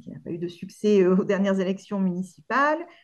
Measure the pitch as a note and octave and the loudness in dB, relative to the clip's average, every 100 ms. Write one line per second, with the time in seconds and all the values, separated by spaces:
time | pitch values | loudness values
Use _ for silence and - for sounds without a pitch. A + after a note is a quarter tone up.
0 | - D3 - E3+ F3 - F#3+ - G#3 G#3 | -16 -16 -12 -8 -10 -10 -16 -4 2 4
1 | F3+ F#3 G3+ F#3+ G3 G3 F#3 F#3+ - G3+ | 6 4 2 0 0 0 -2 -4 -6 -2
2 | F#3 F3 F#3 - - A#3 D4 D#4 E4+ - | -2 -2 -8 -12 -4 0 0 0 -6 -18